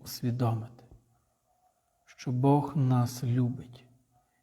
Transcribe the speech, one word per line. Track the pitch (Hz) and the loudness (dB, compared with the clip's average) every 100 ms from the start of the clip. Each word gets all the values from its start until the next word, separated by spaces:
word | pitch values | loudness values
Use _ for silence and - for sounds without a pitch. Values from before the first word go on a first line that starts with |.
усвідомити, | - - 123 120 120 113 110 - - - _ _ _ _ _ _ _ _ _ _ _ | -16 -6 -4 0 0 -2 -6 -16 -20 -20 _ _ _ _ _ _ _ _ _ _ _
що | - - | -10 -4
Бог | 123 139 147 143 - | 2 4 4 2 0
нас | 131 127 120 - | 2 2 2 -2
любить. | 127 123 120 123 - - - _ _ _ _ _ | -2 0 0 -2 -12 -20 -20 _ _ _ _ _